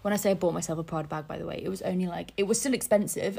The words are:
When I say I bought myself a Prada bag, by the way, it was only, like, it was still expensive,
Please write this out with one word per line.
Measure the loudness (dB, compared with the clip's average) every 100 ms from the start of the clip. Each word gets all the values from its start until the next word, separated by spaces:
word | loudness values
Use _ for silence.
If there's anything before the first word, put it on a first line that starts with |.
When | 0
I | 2
say | 2
I |
bought | 4 2
myself | 0 -2 -4
a |
Prada | -2 -4 -4
bag, | -6 -6
by | -8
the | -6
way, | -6
it | -6
was | -4
only, | -2 0 0
like, | -4 -6 -2
it |
was | 0 2
still | 2
expensive, | -2 4 4 4 -2 -2